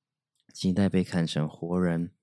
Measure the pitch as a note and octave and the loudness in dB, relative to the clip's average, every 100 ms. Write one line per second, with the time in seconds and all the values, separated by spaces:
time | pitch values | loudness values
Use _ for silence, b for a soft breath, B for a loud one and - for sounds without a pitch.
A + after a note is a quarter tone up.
0 | _ _ _ _ _ - F#2+ F#2 G2 F#2+ | _ _ _ _ _ -4 0 2 2 2
1 | F2+ F2+ E2 - D2+ - E2 F2+ F2+ E2+ | 0 0 0 0 -4 -4 -4 0 2 0
2 | E2+ - | -4 -8